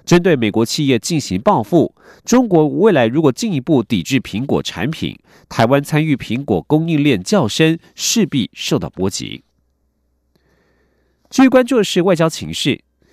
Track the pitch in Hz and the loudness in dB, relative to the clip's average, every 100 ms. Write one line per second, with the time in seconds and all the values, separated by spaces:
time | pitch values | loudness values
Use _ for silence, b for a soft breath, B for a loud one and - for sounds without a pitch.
0 | - 180 185 143 110 110 113 - 139 117 | 2 2 4 0 0 0 -2 0 0 0
1 | - 160 - 92 - 151 110 170 117 _ | 0 -4 -2 -2 2 0 2 2 2 _
2 | b b - 247 233 170 151 139 220 151 | b b 0 2 4 2 2 2 2 4
3 | 113 143 151 120 226 147 123 139 107 98 | 2 2 0 0 -4 -4 0 0 2 -2
4 | 78 131 - 101 139 82 - 80 117 165 | 0 -2 -2 -8 -2 -4 -4 -6 -6 -4
5 | 69 - b b b - 117 143 143 151 | -8 -10 b b b 0 2 2 0 -2
6 | 160 127 - 120 143 90 - 156 165 156 | 0 -2 -4 -6 -2 -2 0 0 0 0
7 | 147 104 90 208 113 - 160 160 b b | 2 0 0 0 0 0 0 0 b b
8 | - 233 160 139 98 - - 147 80 - | -4 0 0 -2 -6 -8 -4 -4 -4 -4
9 | 95 - 52 - _ _ _ _ _ _ | -6 -4 -12 -14 _ _ _ _ _ _
10 | _ _ _ _ _ _ _ _ _ _ | _ _ _ _ _ _ _ _ _ _
11 | _ _ _ - 262 254 247 247 190 180 | _ _ _ 2 4 4 2 0 0 0
12 | 180 165 165 - 76 85 147 - _ _ | 0 2 0 -4 -10 -6 -4 -4 _ _
13 | _ | _